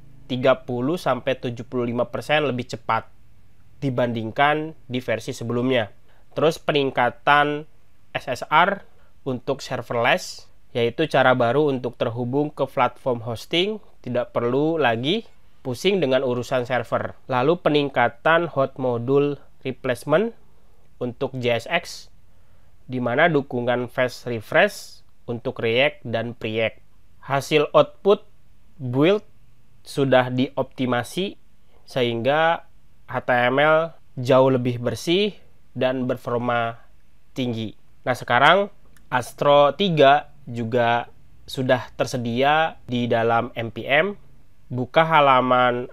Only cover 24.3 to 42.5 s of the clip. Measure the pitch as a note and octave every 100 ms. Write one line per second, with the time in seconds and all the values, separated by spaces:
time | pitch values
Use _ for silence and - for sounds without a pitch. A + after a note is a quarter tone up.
24.3 | A#2 - D#3+ G3+ - - - - - -
25.3 | A#2+ C3+ - A#2 A#2 D3 - A#2+ A2+ A#2
26.3 | A2+ A2+ A2 A2 - - - - - -
27.3 | C#3 - D3+ D3 D#3 D3 - G3 G#3 -
28.3 | - - - - - B2+ B2+ D#3+ G#3+ -
29.3 | - - - - - - - C3+ B2+ B2+
30.3 | B2+ B2+ - C3 - B2+ A#2+ A#2 - G3
31.3 | - - - - - - C3 A#2+ A#2 B2
32.3 | D3+ E3 E3+ - - - - - B2+ -
33.3 | B2 B2 C3+ D3+ D#3 E3 - - - B2
34.3 | C3 C3+ B2+ B2 A#2+ A#2+ A2+ - F3+ G#3
35.3 | - - - - B2 B2+ C3 B2+ A#2+ -
36.3 | A#2+ A#2+ A#2+ A#2 A#2 - - - - -
37.3 | - B2 A2+ A2 - - - C3+ B2 C3
38.3 | A#2+ D3 F#3+ G3+ - - - - B2+ A#2+
39.3 | - D3 C#3+ C#3+ C#3 G3+ D#3 C#3 D3 -
40.3 | - - A#2 A2+ B2 A#2 A#2+ - - -
41.3 | - - - B2+ B2+ - - A#2+ C3 A#2
42.3 | A#2 C#3